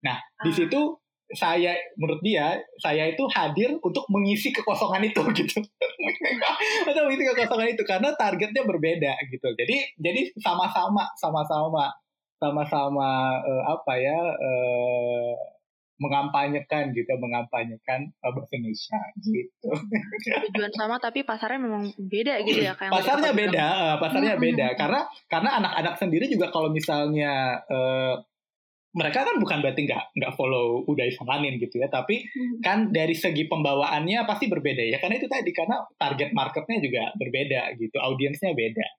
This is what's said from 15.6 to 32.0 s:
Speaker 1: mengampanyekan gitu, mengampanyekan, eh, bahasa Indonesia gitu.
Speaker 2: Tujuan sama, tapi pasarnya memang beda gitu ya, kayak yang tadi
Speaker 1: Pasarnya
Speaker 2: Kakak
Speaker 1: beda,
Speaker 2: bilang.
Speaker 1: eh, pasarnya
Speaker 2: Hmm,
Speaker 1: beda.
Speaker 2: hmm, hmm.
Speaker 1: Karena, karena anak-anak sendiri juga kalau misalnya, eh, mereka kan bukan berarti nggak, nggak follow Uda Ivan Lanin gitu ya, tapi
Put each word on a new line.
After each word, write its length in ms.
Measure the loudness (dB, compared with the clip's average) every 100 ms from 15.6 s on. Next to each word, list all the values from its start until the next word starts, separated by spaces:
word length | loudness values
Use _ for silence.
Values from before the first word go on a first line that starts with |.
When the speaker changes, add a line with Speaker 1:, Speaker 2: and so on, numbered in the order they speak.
| _ _ _ _
Speaker 1:
mengampanyekan 880 | 0 0 2 0 2 0 -2 -2 0
gitu, 240 | -2 -2 -2
mengampanyekan, 960 | -2 -4 -2 -4 -4 -8 -4 -4 -4
eh, 200 | -6 -4 -4
bahasa 180 | -6 -6
Indonesia 400 | -6 -6 -6 -6 -6 -8
gitu. 480 | -2 -2 -2 _ -4 -4 -2 -4 -4 -8 -2 -2 -2
Speaker 2:
Tujuan 220 | -2 -4 -2
sama, 240 | -2 -2
tapi 240 | -2 -4
pasarnya 400 | -4 -4 -2 -2
memang 320 | -2 -2 -4 -8
beda 480 | -6 -2 0 0
gitu 160 | 2 2
ya, 160 | 2 -2
kayak 140 | 0
yang 20 |
tadi 80 | 0 2
Speaker 1:
Pasarnya 220 | 2 4
Speaker 2:
Kakak 80 | 4
Speaker 1:
beda, 240 | 2 2
Speaker 2:
bilang. 240 | 2 2 2
Speaker 1:
eh, 80 | 2
pasarnya 300 | 0 2 2 2
Speaker 2:
Hmm, 80 |
Speaker 1:
beda. 220 | 2 2 0
Speaker 2:
hmm, 80 |
hmm. 60 | 2
Speaker 1:
Karena, 160 | 0 0 -2 -8 _
karena 180 | 0 2 2
anak-anak 320 | 2 0 -2 0
sendiri 300 | 0 2 2
juga 240 | 2 2
kalau 240 | 2 0 0
misalnya, 560 | 0 0 2 2 2 2 0 -2 -2
eh, 440 | 0 2 2 0 -2 -6 _ _ _ _ _ _
mereka 320 | -2 0 2
kan 160 | 2 2
bukan 240 | 2 2
berarti 240 | 0 0 0
nggak, 160 | -2 -4 -4
nggak 160 | -4 -2
follow 480 | 0 2 2 0
Uda 240 | 0 0 0
Ivan 160 | -2
Lanin 320 | -4 -2 -2 -2
gitu 160 | -4 -2
ya, 80 | -2
tapi 400 | -2